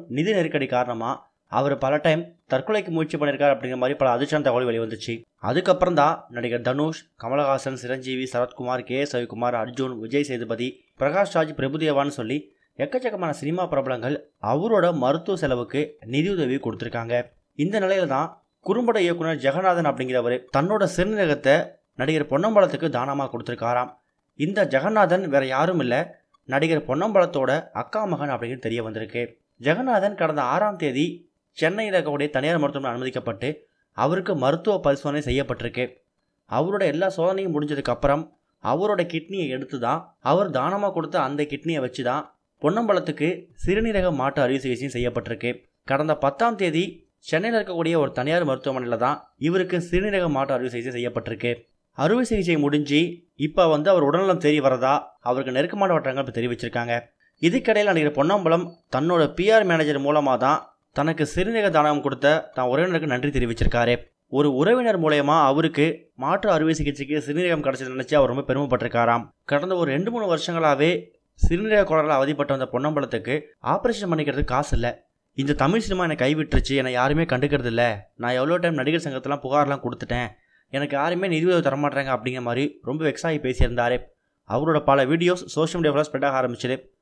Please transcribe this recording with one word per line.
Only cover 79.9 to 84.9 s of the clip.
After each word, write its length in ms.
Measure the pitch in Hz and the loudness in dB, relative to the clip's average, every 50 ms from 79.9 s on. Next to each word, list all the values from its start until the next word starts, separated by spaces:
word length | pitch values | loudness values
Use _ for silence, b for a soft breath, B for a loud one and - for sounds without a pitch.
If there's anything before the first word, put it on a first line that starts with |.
| - - - - 117 123 120 104 - b b b b b b b | -6 -6 -6 -4 -4 -4 -4 -6 -8 b b b b b b b
எனக்கு 220 | b 139 147 139 139 | b -4 -2 -2 0
யாருமே 320 | 139 143 170 180 175 196 190 | 0 0 0 0 0 0 0
நிதி 180 | 165 156 165 185 | 0 2 4 4
உதவி 140 | 180 170 147 | 4 4 4
தரமாட்டாங்க" 440 | 139 135 143 147 143 - 139 135 135 131 | 2 0 0 0 0 0 -2 -2 0 -2
அப்படிங்கிற 280 | 110 113 127 127 131 123 120 | -2 -2 -4 -4 -4 -2 -2
மாதிரி 160 | 117 127 143 143 - - - 120 | 0 0 0 -2 -4 -8 -8 -6
ரொம்ப 120 | 139 156 160 | -4 -2 0
வெக்ஸ் 220 | 147 135 - - 165 | -2 -2 -2 -2 -2
ஆகி 100 | 160 147 | -2 -2
பேசியிருந்தாரு. 580 | 139 127 131 - 131 117 120 120 117 120 123 123 - - _ _ _ _ _ _ _ - | -2 0 2 2 2 2 2 2 0 0 0 -2 -4 -8 _ _ _ _ _ _ _ -4
அவரோட 320 | 104 127 151 165 156 151 - - | -2 0 2 2 2 2 4 4